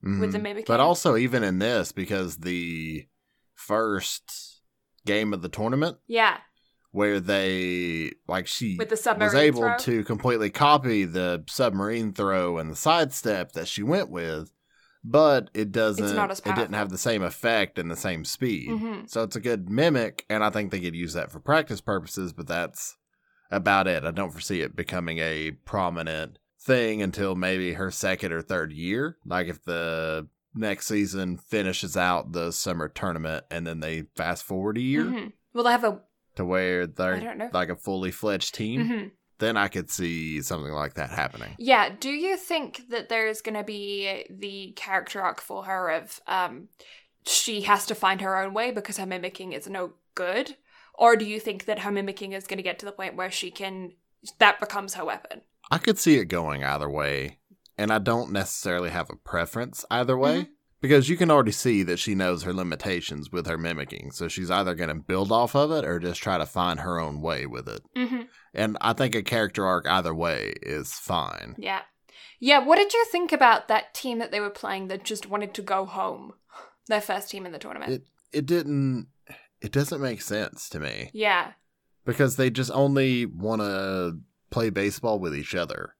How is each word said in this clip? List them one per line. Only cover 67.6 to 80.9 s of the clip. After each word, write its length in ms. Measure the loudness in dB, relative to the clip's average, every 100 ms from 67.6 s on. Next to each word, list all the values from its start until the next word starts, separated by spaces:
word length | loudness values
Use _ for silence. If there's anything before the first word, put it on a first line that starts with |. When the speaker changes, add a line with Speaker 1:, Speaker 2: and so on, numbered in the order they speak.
| -10
Speaker 2:
it. 120 | -12 _ -4
Speaker 1:
Mm-hmm. 280 | -2 -4 -8 -20 _
Speaker 2:
And 240 | -2 -2 0
I 100 | 0
think 240 | 2 2 0
a 80 |
character 420 | 0 0 0 2 2
arc 220 | 2 2
either 260 | 2 2
way 420 | 0 0 0 -4 -6
is 300 | -6 -6 -6
fine. 640 | -10 -2 -2 -2 -6 -12 -10
Speaker 1:
Yeah. 260 | -6 -6 -8 _ _ -20 -20 -2
Yeah, 220 | 6 6
what 160 | 8 6
did 180 | 8
you 120 | 4 2
think 260 | 0 0
about 380 | 6 8 6 4
that 240 | 0 0
team 260 | -8 -4 -4
that 120 | -4
they 100 | -2
were 80 | -4
playing 400 | -6 -6 -6 -6
that 160 | -8 -6
just 240 | -8 -6
wanted 240 | -6 -4
to 80 | -8
go 240 | -2 -2 0
home? 480 | -4 -4 -6 -12 -20 _ -20 -20 _ -2
Their 120 | -2
first 300 | 0 -4 -4
team 160 | -12 -10
in 80 |
the 60 | -12
tournament. 340 | -12 -10 -6
Speaker 2:
It, 100 | -6 -6 _ _
it 120 | -4 2
didn't, 640 | 2 2 2 2 0 -4 _ _ -20 _ _
it 100 | -2
doesn't 300 | 0 0 -2
make 200 | -4 -4
sense 460 | -4 -4 -4 -8 -10
to 100 | -6
me. 320 | -6